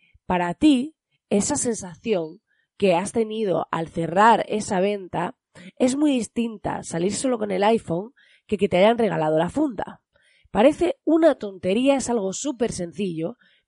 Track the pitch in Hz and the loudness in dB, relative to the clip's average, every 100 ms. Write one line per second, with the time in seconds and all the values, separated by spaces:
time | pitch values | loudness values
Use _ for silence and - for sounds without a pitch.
0 | _ _ - 180 175 175 311 262 294 - | _ _ -4 -2 -2 2 4 4 0 -12
1 | _ _ - 208 - 285 254 220 185 165 | _ _ -2 -2 0 -2 -4 -6 -8 -8
2 | 233 196 160 180 _ _ _ - 196 170 | -2 -2 -4 -12 _ _ _ -2 2 2
3 | 202 240 220 220 208 165 - 165 165 - | 0 -2 -2 -2 -2 -2 -2 -4 -6 -6
4 | 165 170 220 208 - 214 208 190 196 208 | -2 4 6 6 2 -4 -2 0 0 -2
5 | 180 170 175 - _ - 185 - 254 269 | -6 -6 -6 -8 _ -20 -16 -2 0 2
6 | 302 254 214 - 233 214 156 - - 165 | 2 2 -2 -4 -6 -6 -8 -8 -6 -4
7 | 180 202 269 240 208 185 202 226 - 165 | -4 -2 -2 -2 -2 0 2 2 0 -6
8 | 214 _ _ _ - 208 196 180 202 233 | -6 _ _ _ -8 -2 0 4 4 4
9 | 220 165 156 156 170 - 302 208 - - | 0 0 0 2 0 0 -4 -4 -10 -12
10 | _ _ _ _ _ 190 247 302 339 - | _ _ _ _ _ 2 4 4 -2 -2
11 | - 320 320 269 208 190 180 202 262 277 | 0 4 4 2 -4 -8 -2 0 2 2
12 | 240 240 190 185 277 247 233 - 175 - | 0 -2 -2 -6 -6 -4 -4 -4 -10 -6
13 | 202 160 165 240 _ _ | -6 -4 -8 -10 _ _